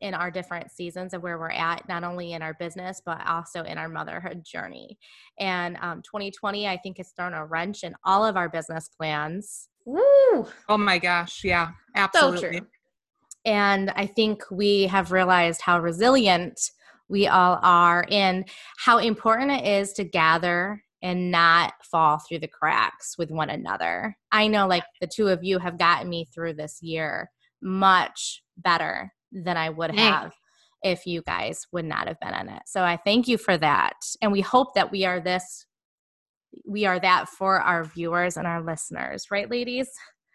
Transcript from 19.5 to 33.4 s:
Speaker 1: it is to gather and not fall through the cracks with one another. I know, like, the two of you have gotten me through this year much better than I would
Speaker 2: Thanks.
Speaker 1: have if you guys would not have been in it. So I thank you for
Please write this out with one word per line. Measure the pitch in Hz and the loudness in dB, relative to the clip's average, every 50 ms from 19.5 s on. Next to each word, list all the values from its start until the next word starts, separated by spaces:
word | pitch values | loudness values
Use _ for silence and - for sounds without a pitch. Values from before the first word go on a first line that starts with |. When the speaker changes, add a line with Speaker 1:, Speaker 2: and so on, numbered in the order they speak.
Speaker 1:
it | 285 262 127 | 0 0 0
is | 202 202 196 196 196 - | 0 0 0 0 -2 -4
to | - 202 | -8 -6
gather | 165 - 175 160 160 160 170 170 180 175 175 180 196 208 208 _ _ _ _ - | -4 0 2 4 4 4 4 2 0 0 0 -2 -2 -6 -8 _ _ _ _ -6
and | 180 180 180 180 180 | -4 -2 -2 -2 0
not | 175 170 170 170 165 170 170 - - - - | 2 4 6 6 6 6 4 2 -2 -8 -10
fall | - - 165 160 160 151 156 | -4 0 2 4 4 4 2
through | - - 165 160 | -2 -6 -10 -8
the | 160 156 | -8 -10
cracks | _ - - 156 170 - 110 - - - - - - - | _ -2 0 0 2 2 2 0 -2 -6 -14 -12 -8 -6
with | 170 160 | -6 -4
one | 160 160 156 147 | -4 -4 -4 -4
another. | - 151 - - 98 - 82 85 85 87 - 220 202 _ _ - - | -4 -6 -6 -6 -4 -2 -2 -2 -2 -2 -4 -8 -10 _ _ -2 0
I | 214 214 | 2 2
know, | 214 214 208 196 | 2 2 2 2
like, | 190 185 175 - - _ - 180 | 2 2 0 -2 -4 _ -10 -10
the | |
two | 175 - - 214 202 | -6 -2 0 0 2
of | 185 165 170 | 0 0 0
you | 190 190 185 | 0 -2 -2
have | 175 180 170 170 | -2 -4 -2 2
gotten | 175 170 175 - - 180 | 4 4 4 2 0 -4
me | 175 170 165 - _ | -6 -8 -8 -10 _
through | 170 165 165 156 | -8 -8 -8 -8
this | 151 151 151 - - - | -8 -10 -12 -14 -14 -12
year | 165 160 160 160 151 - - - - _ _ _ _ _ _ | -8 -6 -4 -4 -4 -6 -6 -8 -10 _ _ _ _ _ _
much | - 185 185 190 196 190 185 180 143 - - - - - - - _ _ _ | -8 -6 -2 2 4 4 6 4 2 0 -4 -8 -12 -12 -12 -14 _ _ _
better | - 170 185 170 165 160 156 - - - 196 - _ _ _ - | -4 0 0 2 2 0 -2 -4 -6 -10 -12 -16 _ _ _ -16
than | 190 165 175 175 170 | -10 -6 -4 -2 -2
I | 160 160 | -2 -4
would | 156 156 165 156 | -4 -4 -6 -4
Speaker 2:
Thanks. | 156 208 226 | 0 4 4
Speaker 1:
have | 220 185 151 - - - _ _ _ _ _ _ _ _ _ - | 4 4 2 -2 -6 -14 _ _ _ _ _ _ _ _ _ -4
if | 196 180 170 - | -4 -2 -4 -4
you | 185 175 170 - | -8 -8 -6 -6
guys | - - 90 - 110 165 - - - - | -4 -4 -4 -4 -6 -8 -10 -12 -10 -8
would | 175 165 | -8 -6
not | 160 151 - - - | -4 -4 -4 -4 -6
have | 165 - | -8 -8
been | - 92 - | -8 -8 -8
in | 90 92 95 | -8 -8 -10
it. | 101 - - | -12 -16 -14
So | - - 196 185 | -8 -4 0 0
I | 175 170 170 - | 0 0 0 0
thank | 202 208 240 240 247 | 2 2 2 2 2
you | 240 | 0
for | 214 | 0